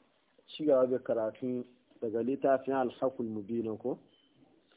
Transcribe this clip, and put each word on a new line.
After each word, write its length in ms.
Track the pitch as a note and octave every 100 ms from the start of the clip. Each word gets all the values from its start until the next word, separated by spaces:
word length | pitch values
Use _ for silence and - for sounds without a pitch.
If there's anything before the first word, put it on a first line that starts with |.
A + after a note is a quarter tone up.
| _ _ _ _ _
ci 180 | - D3+
gaba 220 | C3 B2+
da 120 | B2+
karatu 680 | A#2+ A#2 A2 G#2+ B2+ B2 A#2+ _ _ -
daga 200 | A#2 A2
littafin 500 | A#2 C3+ C3+ C3 C3
Al-Haqul 520 | C3+ B2 - C3 B2+ A#2
Mubin 520 | A2 G2 A#2 A2 G#2+
ko? 200 | B2 D3 - _ _ _ _ _ _